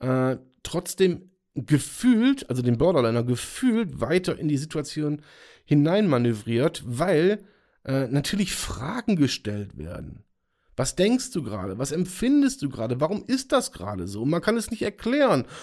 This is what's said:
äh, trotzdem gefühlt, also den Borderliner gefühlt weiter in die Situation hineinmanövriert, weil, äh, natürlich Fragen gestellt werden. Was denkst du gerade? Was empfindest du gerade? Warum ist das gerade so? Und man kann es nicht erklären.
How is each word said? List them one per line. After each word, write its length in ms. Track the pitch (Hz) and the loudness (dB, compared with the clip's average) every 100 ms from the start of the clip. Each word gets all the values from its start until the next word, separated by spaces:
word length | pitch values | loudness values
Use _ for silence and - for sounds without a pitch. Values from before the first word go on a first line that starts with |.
äh, 360 | 131 131 127 127 - _ | -2 0 0 -2 -8 _
trotzdem 680 | - 170 180 - 190 170 - _ _ | -8 -6 -4 2 2 0 -10 _ _
gefühlt, 920 | - 117 147 - - 247 226 247 277 - | -8 0 0 0 0 4 4 4 2 -2
also 120 | 123 | -2
den 160 | 123 117 | 0 2
Borderliner 460 | 160 165 117 117 | 4 4 2 2
gefühlt 760 | 120 120 - - 254 220 202 131 | 0 -2 -6 -2 0 2 0 -4
weiter 380 | 117 180 180 - | 0 0 0 -4
in 100 | 156 | 0
die 100 | 143 | -2
Situation 640 | 156 156 143 156 151 151 - - - - | -2 -8 -6 -6 -4 -6 -10 -20 -20 -10
hineinmanövriert, 1160 | - 147 151 196 208 127 120 110 110 117 156 - 120 | 2 4 4 4 4 2 2 0 -2 0 0 -2 -8
weil, 580 | 120 180 156 180 208 - _ _ _ | -2 2 4 2 0 -6 _ _ _
äh, 220 | - 135 135 | -4 -2 0
natürlich 480 | 143 - 202 196 | -2 -2 -2 -2
Fragen 600 | - - - 135 240 226 185 | -4 -6 -6 -6 -4 0 2
gestellt 600 | 135 - 104 104 101 - | 2 0 -6 -6 -8 -12
werden. 480 | 78 71 78 - _ _ _ _ _ - | -12 -12 -14 -16 _ _ _ _ _ -6
Was 180 | 127 | -4
denkst 380 | - 196 254 - | 2 2 2 0
du 100 | 180 | -6
gerade? 360 | 110 101 95 98 | -4 -6 -6 -4
Was 120 | 139 | -4
empfindest 720 | 160 185 - 240 285 277 - | -2 -4 -2 2 4 4 0
du 60 | 143 | -6
gerade? 320 | 120 113 127 | -4 -2 0
Warum 240 | 156 202 - | 0 -2 -2
ist 240 | 254 - | -4 0
das 220 | 269 - | 0 0
gerade 340 | - - 185 90 | -8 -8 -6 -6
so? 160 | 101 | -2
Und 80 | 127 | 0
man 100 | 165 | 0
kann 160 | 214 233 | 2 0
es 140 | 214 | -2
nicht 120 | 226 | -4
erklären. 640 | 208 - 226 285 269 151 113 - | -6 -4 -2 2 4 2 -2 -10